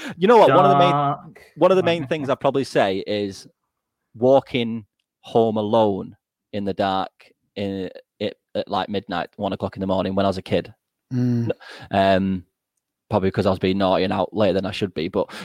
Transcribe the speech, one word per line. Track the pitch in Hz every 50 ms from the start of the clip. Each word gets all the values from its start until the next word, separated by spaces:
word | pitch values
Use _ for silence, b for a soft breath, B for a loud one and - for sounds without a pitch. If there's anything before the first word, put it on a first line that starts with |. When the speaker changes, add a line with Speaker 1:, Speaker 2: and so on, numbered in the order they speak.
| 302
Speaker 1:
<laughs> | 277 - -
You | 175 214
know | 247
what? | 220 185 139 -
One | - 160
of | 143
the | 139 143
main, | 139 143 143
Speaker 2:
dark. | 147 143 139 147 - - 160 - - - _ _
Speaker 1:
one | 151 160 180 190
of | 185
the | 180
main | 175 170 170 151
Speaker 2:
Right. | 120
Speaker 1:
things | 170 156 139 127
I'd | 131 -
probably | - 139 123 139 127
say | - - 151 113 98 95 98 -
is | - 104 104 104 98 95 - - - _ _ _ _ _ _ _ _ _ _ _ _ _
walking | 113 120 127 135 135 - - - 127 117 113 113 117 104 - _ _ _ _ _ _
home | _ - - 120 113 113 107
alone | 110 107 104 110 113 110 104 98 92 - - 101 _ _ _ _ _ _ _ -
in | 101 101
the | 98 92
dark | - 101 98 92 95 92 - - _ _ _ _ _ _ _ _
in, | - 101 98 98 95 92 87 - - - _ _ _
it, | 107 107 - - _ _ _
at, | 107 - -
like, | 98 95 92 -
midnight, | 101 98 - - 92 85 78 - _
one | - 101 98 92
o'clock | - 107 95 -
in | 98
the | 95 95
morning | 92 95 95 95 95
when | 98 98
I | 98
was | 92 92
a | -
kid. | - 104 87 85 - - _ _ _ _ _ _ _ 127
Speaker 3:
Mm. | 123 123 123 120 117 117 110 - B B B B B B B
Speaker 1:
Um, | - 101 98 98 98 92 98 95 95 90 90 _ _ _ _ _ _ _ _ _ _ _ _ _
probably | 107 101 92 95 -
'cause | 113 95
I | 98
was | 95 82
being | - 92 95 98
naughty | 98 92 95 82 92
and | 98 101
out | 98 92 - -
later | - 107 95 87
than | 98 98
I | 92
should | - - 110 92 -
be. | - 80 -
But | - 98 - B B B